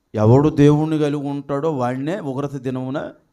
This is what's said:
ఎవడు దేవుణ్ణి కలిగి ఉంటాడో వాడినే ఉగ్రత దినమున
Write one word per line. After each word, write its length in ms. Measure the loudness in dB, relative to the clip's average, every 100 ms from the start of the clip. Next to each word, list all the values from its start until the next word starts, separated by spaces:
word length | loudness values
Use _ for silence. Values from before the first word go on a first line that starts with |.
| _
ఎవడు 340 | 2 6 6 6
దేవుణ్ణి 500 | 4 4 4 0 -2
కలిగి 300 | -2 -4 -6
ఉంటాడో 480 | -8 -6 -4 -4 -2
వాడినే 440 | -4 -4 -6 -6
ఉగ్రత 360 | -6 -6 -6 -8
దినమున 560 | -8 -8 -6 -8 -10 -14 _